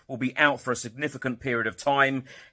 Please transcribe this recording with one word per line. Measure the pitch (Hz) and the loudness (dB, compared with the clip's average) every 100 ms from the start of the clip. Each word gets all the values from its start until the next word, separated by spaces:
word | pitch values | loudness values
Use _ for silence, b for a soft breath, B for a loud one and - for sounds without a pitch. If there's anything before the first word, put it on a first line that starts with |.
| - | -12
will | 127 | -4
be | 127 139 | -2 2
out | 147 127 | 2 2
for | 131 | -2
a | 117 | -4
significant | 117 120 147 139 131 117 | -4 -6 -8 -4 -6 -4
period | 135 120 110 | -2 -2 -2
of | - | -2
time. | 143 139 135 135 131 B B | 0 4 4 2 -6 B B